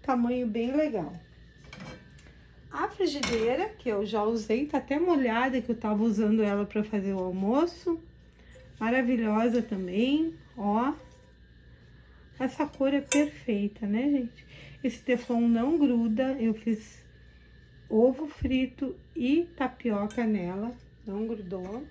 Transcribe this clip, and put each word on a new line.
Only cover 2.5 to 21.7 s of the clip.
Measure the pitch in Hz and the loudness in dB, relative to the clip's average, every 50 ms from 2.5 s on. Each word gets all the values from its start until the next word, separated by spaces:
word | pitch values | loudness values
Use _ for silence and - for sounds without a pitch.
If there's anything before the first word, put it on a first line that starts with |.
| - - - - | -20 -20 -20 -12
A | - 269 330 415 | -6 -4 -4 -4
frigideira, | 415 - 392 330 285 285 254 - 240 226 220 233 247 269 381 440 - - | -2 0 0 0 0 -2 -2 0 0 2 2 2 2 2 0 -2 -4 -6
que | - 254 | -4 -2
eu | 214 202 214 | -2 -2 -2
já | 202 214 214 208 | 0 0 0 0
usei, | 214 233 226 214 - 214 240 294 | 0 0 -2 0 0 0 0 0
tá | 294 - 277 | 0 -2 -4
até | 262 - 277 294 | -2 0 0 0
molhada, | 339 359 349 285 262 233 220 226 254 262 254 262 | 2 4 4 4 4 2 2 2 2 2 0 0
que | 240 240 | 0 -2
eu | 233 | -4
tava | 233 - 214 214 208 220 | -2 0 0 0 2 2
usando | 233 214 196 220 214 214 220 214 | 2 2 2 4 4 4 4 4
ela | 208 202 202 208 | 2 2 0 -2
pra | 202 - 214 208 | -2 -2 -2 -2
fazer | 214 - 208 190 196 196 | 0 -2 -2 -2 0 -2
o | 190 | -2
almoço. | 185 185 180 185 196 202 233 277 320 349 - - - 359 339 330 - - - - - - - - - - - - - - - - | -2 -2 -2 -2 0 2 2 2 2 0 -2 -6 -4 -4 -4 -4 -6 -14 -20 -20 -20 -20 -20 -20 -20 -20 -20 -20 -20 -20 -10 -4
Maravilhosa | 220 226 240 262 254 240 254 226 226 220 214 214 226 247 226 247 | -2 0 2 2 2 2 2 2 2 2 2 2 2 4 2 2
também, | 220 - 214 190 185 180 180 196 233 262 285 311 320 330 330 - - - - | 0 0 -4 -4 -4 -2 0 0 2 2 4 2 2 0 -2 -8 -18 -20 -12
ó. | 247 202 202 208 220 240 269 320 - - - - - - - - - - - - - - - - - - - - - - - - - - - - - | -4 -2 0 2 2 2 0 -2 -4 -10 -20 -20 -20 -20 -20 -20 -20 -20 -20 -20 -20 -20 -20 -20 -20 -20 -20 -20 -20 -20 -20 -20 -20 -20 -20 -10 -6
Essa | 254 262 262 - 302 | -6 -4 -2 -2 -4
cor | 294 - - 269 269 277 | -4 -2 0 0 2 2
é | 285 277 | 2 0
perfeita, | - - 285 302 294 - - - - 220 202 202 208 - - 226 | 2 2 2 2 2 0 -10 -4 -4 -2 -2 -2 -4 -6 -6 -6
né, | 202 202 220 262 285 | -2 -2 0 0 0
gente? | 285 277 247 233 - - - - - - - - - - - | 0 0 -2 -4 -8 -14 -20 -20 -20 -20 -20 -20 -20 -6 -6
Esse | 262 233 - - | -4 -4 -4 -2
teflon | - 247 240 - - 247 233 233 | 0 0 0 0 -2 0 2 2
não | 233 233 226 240 277 320 | 4 4 2 2 2 2
gruda, | 339 294 277 247 233 226 233 214 214 262 262 269 277 | 2 4 4 4 2 2 0 0 0 0 -2 0 0
eu | 226 226 214 | 0 0 0
fiz | 214 - 226 226 208 - - - - - - - - - - - - - - - - - - - - - - | 0 -2 -2 -2 -2 -4 -14 -20 -20 -20 -20 -20 -20 -20 -20 -20 -20 -20 -20 -20 -20 -20 -20 -20 -20 -12 -2
ovo | - 220 233 262 254 262 311 | 4 6 6 6 4 2 -6
frito | 294 - - - 269 262 262 262 254 - - 285 262 - - - - - | -10 -8 -4 -4 0 0 0 0 -2 -4 -6 -6 -6 -6 -10 -16 -14 -8
e | 330 240 254 285 330 349 - - | -4 0 2 2 2 2 -2 -4
tapioca | - 277 254 - - - 240 208 202 202 214 - - 240 | -4 -4 -4 -4 -4 -4 -2 0 0 -2 -2 -2 -2 0
nela, | 220 214 202 175 175 185 196 208 240 247 - - - - - - | 0 0 0 0 -4 -4 -4 -6 -6 -8 -12 -16 -20 -20 -18 -12
não | 214 196 202 220 | -8 -6 -6 -4
grudou. | 226 233 214 202 180 185 185 180 185 | -4 -6 -8 -8 -8 -8 -8 -8 -8